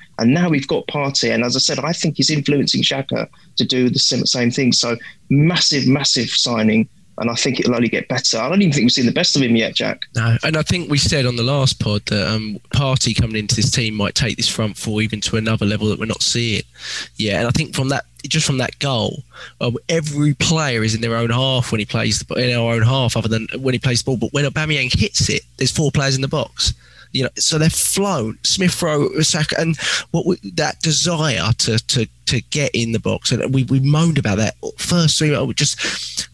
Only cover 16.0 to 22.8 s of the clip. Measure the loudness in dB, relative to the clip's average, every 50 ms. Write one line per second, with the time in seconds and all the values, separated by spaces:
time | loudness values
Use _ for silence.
16 | -2 -4 -4 -2 -2 -2 0 0 0 0 -2 -2 -4 -8 -14 -16 -14 -10 -10 -10
17 | -10 -10 -6 -4 -2 0 0 0 0 0 0 0 -2 -2 -2 -4 -2 -2 -2 -4
18 | -4 _ _ -14 -8 -4 -2 -2 0 0 0 0 -2 -4 -4 -4 -4 -2 0 0
19 | -2 -2 -4 -6 -12 _ -18 -20 -20 -18 -10 -6 -4 -4 -4 -4 -4 -2 -2 -2
20 | -2 -2 -2 0 2 2 2 0 0 0 0 0 0 0 0 0 0 0 0 0
21 | -2 -2 -2 0 0 0 0 2 2 2 0 0 0 0 -2 -4 -2 -2 -2 -2
22 | 0 0 -2 -2 -4 -4 -4 -2 0 0 0 0 0 0 2 2